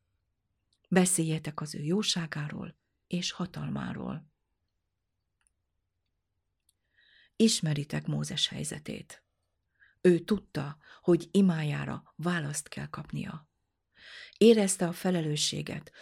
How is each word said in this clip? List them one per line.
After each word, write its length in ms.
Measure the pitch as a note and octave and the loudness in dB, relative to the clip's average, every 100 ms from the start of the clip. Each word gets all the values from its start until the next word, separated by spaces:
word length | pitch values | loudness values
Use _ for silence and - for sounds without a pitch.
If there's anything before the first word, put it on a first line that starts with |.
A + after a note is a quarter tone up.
| _ _ _ _ _ _ _ _ - | _ _ _ _ _ _ _ _ 0
Beszéljetek 720 | F3+ F3+ - D#3+ D#3 D3+ D3+ | 4 4 2 0 -2 -6 -8
az 140 | D3+ - | -10 -8
ő 80 | |
jóságáról 960 | D3 F#3+ G#3 - D#3+ D3+ D3 - B2 - _ _ - | -2 -2 0 -2 -4 -6 -6 -8 -12 -14 _ _ -8
és 240 | F3 F3+ | -6 -4
hatalmáról. 1040 | - F3+ - D3 C#3 - - B1 D3+ - _ _ _ _ _ _ _ _ _ _ _ _ _ _ _ _ _ _ _ _ _ _ _ _ _ _ _ _ _ _ - | -6 -8 -8 -8 -6 -6 -8 -8 -10 -12 _ _ _ _ _ _ _ _ _ _ _ _ _ _ _ _ _ _ _ _ _ _ _ _ _ _ _ _ _ _ 2
Ismeritek 720 | A3 - D#3 D3 D3 D3 D3+ | 4 4 0 -2 -2 -6 -2
Mózes 400 | D3 D3 D3 - | -2 -4 -4 -4
helyzetét. 760 | - D3+ - - - - - _ _ _ _ _ _ _ _ | -4 -8 -8 -10 -12 -14 -20 _ _ _ _ _ _ _ _
Ő 180 | F#3 E3+ | 4 4
tudta, 580 | E3+ G#3 - - C#3+ D3 - - | 2 -2 -2 -8 -8 -10 -20 -4
hogy 260 | - E3+ - | 2 2 4
imájára 800 | G3 G3 D#3+ D3+ C#3+ C#3 C3+ - - | 4 4 4 -2 -4 -6 -8 -12 -8
választ 520 | D#3+ F3 C#3+ D3 - | -4 -2 -4 -6 -10
kell 200 | - D3 | -10 -10
kapnia. 600 | - D#3 D3 - D#3+ - _ _ _ _ _ - - - - | -12 -10 -8 -8 -10 -16 _ _ _ _ _ -20 -20 -10 6
Érezte 500 | A3 A3+ G3 - F3 | 8 10 6 2 -2
a 40 | |
felelősséget, 1000 | F3+ F#3 F3+ D#3 D3+ - - D3+ - - - | -2 0 0 0 0 -2 -2 -6 -10 -14 -20